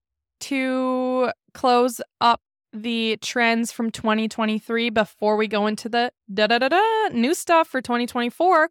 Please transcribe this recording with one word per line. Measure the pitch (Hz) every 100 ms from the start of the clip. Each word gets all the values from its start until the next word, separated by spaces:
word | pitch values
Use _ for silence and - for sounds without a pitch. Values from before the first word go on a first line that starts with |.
| _ _ _ -
to | - 269 262 262 254 254 254 254 247 - _
close | - 262 240 254 233 - -
up | 233 226 _ _ _
the | 214 233 233 226 214
trends | - 247 233 226 233
from | - 226
twenty | - 220 214 220
twenty-three | - 214 214 - 233 233
before | 220 208 - 214 214
we | 220
go | 208 208
into | 214 233
the | 233 240 - -
da-da-da-da | 196 214 233 262 349 440 440 415
new | 240 247
stuff | 349 - 330 330
for | 262
twenty | - 240 240
twenty-four | 247 240 - 349 330 330